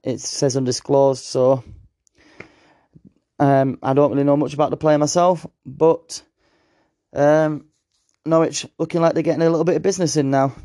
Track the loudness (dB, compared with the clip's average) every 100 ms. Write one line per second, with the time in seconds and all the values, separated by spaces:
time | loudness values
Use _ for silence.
0 | -8 -8 -8 -4 -2 -2 -4 -4 0 2
1 | 2 0 -6 0 2 0 -2 -20 _ _
2 | _ _ _ -20 -20 _ _ _ _ _
3 | _ _ _ -2 2 2 0 -2 -2 2
4 | 2 2 0 0 0 -2 -2 0 0 2
5 | 0 2 2 0 -6 _ -16 0 2 2
6 | -4 -20 -20 _ _ _ _ _ _ _
7 | _ -2 2 2 0 -4 -12 _ _ _
8 | _ _ -2 0 0 -2 -10 -8 -4 0
9 | 0 0 -2 0 0 0 0 0 -2 -2
10 | -2 -2 0 0 0 -4